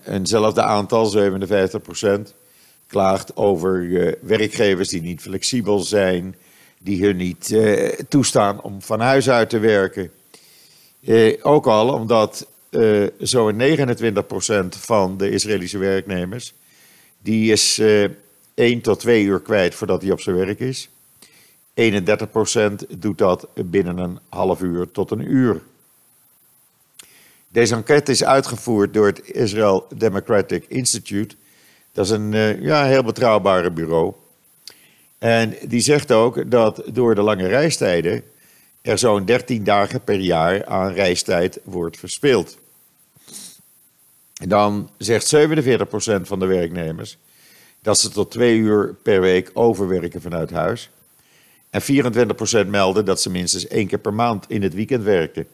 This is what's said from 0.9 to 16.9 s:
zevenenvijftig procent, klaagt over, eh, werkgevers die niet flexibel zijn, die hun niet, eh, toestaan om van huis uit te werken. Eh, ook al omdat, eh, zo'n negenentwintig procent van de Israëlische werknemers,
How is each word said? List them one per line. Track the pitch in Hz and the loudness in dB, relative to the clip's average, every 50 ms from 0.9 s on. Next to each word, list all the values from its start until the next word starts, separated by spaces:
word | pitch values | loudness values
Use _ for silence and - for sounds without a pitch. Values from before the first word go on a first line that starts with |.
| 120 113 110 | 0 0 0
zevenenvijftig | 104 98 107 101 98 95 95 98 87 104 98 95 95 - 104 | 2 2 2 2 2 0 -2 -2 -2 0 0 0 0 -2 -8
procent, | - - 90 - - 101 101 101 101 - - _ _ _ _ _ _ _ _ _ _ | -12 -12 -8 -4 0 0 0 0 -4 -10 -20 _ _ _ _ _ _ _ _ _ _
klaagt | _ - 101 95 95 95 95 - - - | _ -2 0 0 2 0 -2 -4 -8 -4
over, | - - 101 95 80 85 95 92 90 87 87 92 87 87 | 0 0 2 2 2 0 -2 -2 -2 -2 -2 0 0 0
eh, | 85 - - | 0 -2 -4
werkgevers | - 76 110 104 110 104 - - 107 101 95 87 98 - | -2 -2 0 0 0 -2 0 0 2 2 2 0 -2 -4
die | - 87 | -6 -6
niet | 80 87 87 76 | -8 -8 -10 -12
flexibel | - - 95 90 - - - 123 98 101 104 101 | -10 -12 -10 -8 -6 -4 -4 -2 0 0 0 0
zijn, | 87 - 107 101 95 92 92 87 87 95 90 - _ _ _ _ _ _ _ | 0 0 0 2 2 2 0 -2 -4 -8 -12 -18 _ _ _ _ _ _ _
die | _ - 92 101 87 98 | _ -8 -6 -2 0 0
hun | 101 95 | 0 0
niet, | 90 90 90 85 - - - | 0 -4 -6 -6 -8 -6 -2
eh, | 107 110 110 107 101 - - 113 - - 139 - | 0 2 2 4 2 2 0 -2 -4 -6 -4 0
toestaan | - 143 117 - - 123 104 101 101 - | 0 0 2 2 2 2 2 2 0 -4
om | - 104 101 98 | -10 -14 -14 -14
van | - - 110 110 | -8 -6 -4 0
huis | 117 131 135 139 123 135 | 2 2 2 2 4 4
uit | 123 117 110 - | 2 2 2 0
te | 117 110 | 0 2
werken. | 104 113 107 98 95 92 - 101 90 80 - _ _ _ - - _ _ - - - _ _ _ _ _ _ _ - | 2 4 4 4 2 0 -2 -6 -10 -10 -12 _ _ _ -20 -20 _ _ -20 -20 -20 _ _ _ _ _ _ _ 0
Eh, | - 113 113 110 110 - - | 2 4 6 6 4 2 2
ook | - 139 147 151 - | 2 2 2 4 4
al | 127 110 107 110 127 151 | 4 4 4 4 2 0
omdat, | 120 110 107 120 110 107 104 - - - - _ _ _ _ | -2 0 2 2 2 2 0 -2 -8 -16 -16 _ _ _ _
eh, | - - 113 107 104 104 101 - - - | 0 2 4 4 4 2 2 0 -4 -6
zo'n | 92 - 127 123 110 107 101 | -4 -2 0 2 2 2 0
negenentwintig | 110 131 143 160 147 139 123 117 - 117 113 98 101 98 | 2 2 2 2 2 0 0 -2 -2 -2 -2 0 -2 -4
procent | - - 95 - - 107 101 92 90 - | -4 -6 -6 -4 -2 0 0 -2 -4 -8
van | - - - 113 104 95 92 95 | -12 -4 0 0 2 2 0 -2
de | 95 98 98 | -2 -2 -2
Israëlische | - 95 - 104 104 95 90 87 101 | 0 -2 0 -2 -2 -4 -4 -6 -6
werknemers, | 98 95 98 95 95 92 98 92 90 90 90 107 123 - - - _ _ _ _ _ _ _ | -4 -2 -2 -2 -2 -4 -4 -6 -6 -6 -6 -8 -12 -14 -16 -20 _ _ _ _ _ _ _